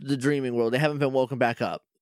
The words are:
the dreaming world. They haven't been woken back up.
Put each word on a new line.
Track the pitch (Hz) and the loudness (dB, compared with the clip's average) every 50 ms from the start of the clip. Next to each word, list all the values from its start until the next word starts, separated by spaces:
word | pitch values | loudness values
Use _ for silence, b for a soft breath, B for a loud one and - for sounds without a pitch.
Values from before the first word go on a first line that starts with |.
the | - 135 143 | -4 -4 -2
dreaming | 131 123 143 147 139 131 127 120 | 0 0 0 0 0 -2 -2 0
world. | 120 117 113 | 2 2 2
They | 120 127 | 2 2
haven't | 156 151 147 139 | 2 0 0 0
been | 147 135 | 0 0
woken | 131 131 131 - 139 120 | 2 0 0 0 0 0
back | 123 117 117 - | 0 0 0 -2
up. | 120 92 80 - _ _ _ _ | -4 -4 -4 -8 _ _ _ _